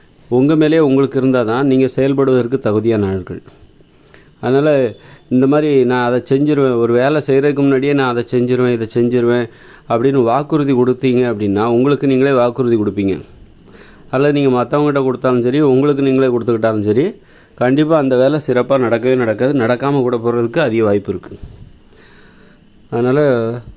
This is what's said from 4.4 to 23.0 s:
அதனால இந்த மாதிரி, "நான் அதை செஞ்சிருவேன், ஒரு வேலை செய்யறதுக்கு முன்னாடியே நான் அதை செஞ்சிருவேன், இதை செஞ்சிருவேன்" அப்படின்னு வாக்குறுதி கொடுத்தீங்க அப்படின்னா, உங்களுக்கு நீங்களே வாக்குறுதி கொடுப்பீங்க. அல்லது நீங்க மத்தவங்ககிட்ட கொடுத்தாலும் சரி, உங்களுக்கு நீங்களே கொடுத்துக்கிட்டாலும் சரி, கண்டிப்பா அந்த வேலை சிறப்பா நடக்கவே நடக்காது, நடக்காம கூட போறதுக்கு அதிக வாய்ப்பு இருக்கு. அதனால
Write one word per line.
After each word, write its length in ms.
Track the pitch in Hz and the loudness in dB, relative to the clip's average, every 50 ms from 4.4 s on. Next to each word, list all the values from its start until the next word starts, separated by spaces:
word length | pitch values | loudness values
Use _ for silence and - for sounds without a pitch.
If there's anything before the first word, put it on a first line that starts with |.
அதனால 540 | - 120 131 139 147 156 147 135 127 110 104 - - - - - _ - | -4 0 0 2 2 2 2 2 0 -2 -4 -8 -20 -20 -20 -20 _ -2
இந்த 180 | 123 127 135 | 0 2 2
மாதிரி, 380 | 135 147 151 151 151 143 135 123 | 2 2 2 0 2 2 2 2
"நான் 280 | 120 127 127 123 120 | 2 0 0 0 0
அதை 100 | 123 123 - - | -2 -2 -2 -2
செஞ்சிருவேன், 460 | 139 135 147 147 151 143 135 131 120 | -2 0 0 0 0 2 2 0 2
ஒரு 160 | 117 117 113 | 0 0 2
வேலை 280 | 117 123 127 139 156 151 - | 2 2 2 0 0 -2 -2
செய்யறதுக்கு 300 | - 135 135 139 147 139 | 0 0 0 2 0 0
முன்னாடியே 360 | 139 139 139 135 131 135 143 | 0 0 2 2 0 0 0
நான் 240 | 143 139 135 127 120 | 0 0 0 -2 -2
அதை 80 | 120 113 - | -4 -4 -2
செஞ்சிருவேன், 420 | 127 123 123 123 127 123 127 123 | -2 -2 0 0 0 0 0 0
இதை 140 | 120 113 113 107 - | 0 -2 -4 -4 -2
செஞ்சிருவேன்" 540 | 120 120 120 123 123 117 117 120 123 120 117 - - - - - - - - | -2 0 0 0 0 0 2 0 0 -2 -6 -10 -20 -20 -20 -20 -18 -6 -4
அப்படின்னு 340 | 117 113 120 139 139 135 | -2 0 0 0 2 2
வாக்குறுதி 500 | 117 113 120 139 147 143 160 151 143 139 | 2 2 0 -2 -2 -2 -2 -2 0 0
கொடுத்தீங்க 560 | 135 123 123 123 127 123 - 131 120 123 127 120 | 2 2 2 0 0 0 0 0 0 2 0 0
அப்படின்னா, 360 | 113 104 107 101 98 101 113 | -2 -2 -2 -2 0 0 0
உங்களுக்கு 420 | 120 117 117 131 143 143 131 147 | 0 2 2 2 2 0 0 0
நீங்களே 260 | 139 131 127 135 139 | 0 0 2 2 2
வாக்குறுதி 440 | 139 123 120 120 117 - 127 120 117 | 2 2 2 0 0 -2 0 0 0
கொடுப்பீங்க. 440 | 110 104 101 95 101 98 98 90 - - - - - - - - - - - - - - - - - - - | 0 0 -2 -2 -2 -2 -2 -2 -4 -8 -16 -20 -20 -20 -20 -20 -20 -20 -20 -20 -20 -20 -20 -20 -20 -14 -6
அல்லது 220 | - 131 143 147 | -2 0 0 2
நீங்க 300 | 143 143 143 135 127 123 | 2 2 2 2 2 2
மத்தவங்ககிட்ட 400 | 120 117 147 147 147 147 139 139 | 0 0 0 0 0 0 0 0
கொடுத்தாலும் 400 | 131 131 123 - - 131 127 123 | 0 -2 -2 -2 -2 0 0 0
சரி, 180 | 117 123 127 147 | 0 0 0 2
உங்களுக்கு 420 | 156 139 127 131 139 147 143 139 | 2 2 2 2 2 2 0 0
நீங்களே 300 | 139 135 131 131 131 131 | 0 0 2 2 2 2
கொடுத்துக்கிட்டாலும் 480 | 120 117 107 120 113 110 110 113 110 107 | 0 0 -2 -2 -2 0 0 -2 -2 0
சரி, 320 | 101 104 104 123 156 208 233 - - - - - - _ _ | 0 0 0 0 0 -2 -4 -10 -20 -20 -20 -20 -20 _ _
கண்டிப்பா 420 | - 123 123 135 147 151 151 165 | -2 0 0 2 0 2 2 2
அந்த 200 | 156 139 131 131 | 0 2 2 2
வேலை 240 | 123 131 139 151 151 - | 2 2 2 0 -2 -2
சிறப்பா 320 | - 123 123 120 120 135 135 | -2 -2 0 0 0 0 0
நடக்கவே 380 | 127 110 117 113 113 127 131 | 0 0 0 0 0 0 0
நடக்காது, 360 | 127 120 110 107 101 123 139 | 0 0 -2 -2 -2 -2 -2
நடக்காம 480 | 147 139 - 127 123 117 135 139 143 139 | 0 0 0 0 -2 -2 -2 -2 -2 0
கூட 160 | 123 123 120 | 0 0 -2
போறதுக்கு 420 | 117 113 120 117 120 120 117 120 170 | -2 -2 -2 -2 -2 -2 -2 -2 -2
அதிக 260 | 151 123 113 113 110 | -2 0 0 0 0
வாய்ப்பு 260 | 104 104 101 98 - | 0 0 -2 -2 -6
இருக்கு. 280 | 95 87 - - - - - - - - - - - - - - - - - - - - - - - - - - - _ - - _ - - - | -10 -10 -10 -16 -20 -18 -18 -20 -20 -20 -20 -20 -20 -20 -20 -20 -20 -20 -20 -20 -20 -20 -20 -20 -20 -20 -20 -20 -20 _ -20 -20 _ -20 -16 -8
அதனால 600 | - 120 | -4 -2